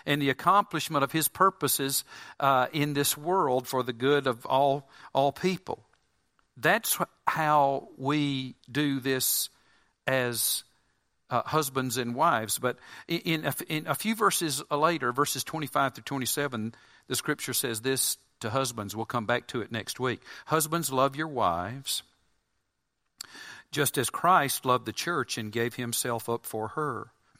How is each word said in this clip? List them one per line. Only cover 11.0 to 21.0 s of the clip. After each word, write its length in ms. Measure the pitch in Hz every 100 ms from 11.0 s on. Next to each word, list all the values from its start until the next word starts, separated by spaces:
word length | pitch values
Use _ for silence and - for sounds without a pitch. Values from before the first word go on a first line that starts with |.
| _ _ -
uh, 140 | 120
husbands 560 | - 156 143 131 127 123
and 160 | 120
wives. 440 | 120 165 120 107 -
But 200 | 123 - - - -
i-, 20 |
in 320 | 170 - 160
a 40 | 156
f-, 140 | -
in 240 | - 156 165
a 80 |
few 200 | 139 214
verses 480 | 226 202 - 160 139 -
later, 420 | 147 160 165 127
verses 320 | 123 147 135
twenty-five 500 | - 160 143 143 135
through 100 | -
twenty-seven, 720 | - 139 117 - 143 117 110 - - - -
the 80 | 123
scripture 380 | - 147 -
says 260 | 120 127 110
this 360 | 127 131 - - _ -
to 100 | 113
husbands. 460 | 135 131 117 101 107
We'll 80 |
come 220 | 113 120 104
back 220 | 120 -
to 120 | 123
it 120 | 101
next 280 | 113 - -
week. 200 | 127 117 - - -
Husbands, 440 | 156 156 165 151
love 260 | 131